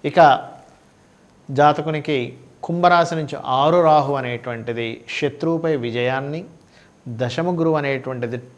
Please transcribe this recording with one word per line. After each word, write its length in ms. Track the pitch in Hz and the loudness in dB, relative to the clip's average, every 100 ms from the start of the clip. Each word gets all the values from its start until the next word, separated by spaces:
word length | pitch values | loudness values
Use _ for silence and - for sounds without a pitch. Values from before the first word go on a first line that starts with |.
| 151 | 0
ఇక 80 | 156 156 160 - - - _ _ _ _ _ _ _ - | 6 6 6 -2 -20 -20 _ _ _ _ _ _ _ -6
జాతకునికి 680 | 135 147 147 151 156 139 143 120 - - _ - | 4 4 4 -4 -6 -2 -2 -4 -10 -20 _ -6
కుంభరాశి 480 | 170 175 175 165 165 | 2 4 4 2 -2
నుంచి 160 | 147 147 - 131 | -6 -8 -2 2
ఆరు 180 | 151 175 160 | 4 4 6
రాహు 240 | 151 139 139 | 4 2 -2
అనేటువంటిది 680 | 123 120 123 117 113 117 117 113 - - | -4 -6 -8 -8 -6 -4 -6 -8 -12 -4
శత్రువుపై 560 | 143 143 160 165 160 147 120 | -4 -2 -4 -2 -2 -2 -4
విజయాన్ని, 560 | 117 123 131 139 156 185 - _ _ _ _ 127 113 | -2 -2 -2 -6 -10 -12 -20 _ _ _ _ -14 -6
దశమ 260 | 123 127 175 175 | -4 -2 -4 0
గురువు 160 | 160 156 | 0 0
అనేటువంటిది 560 | 143 135 127 127 120 127 127 | -2 -4 -6 -6 -6 -8 -12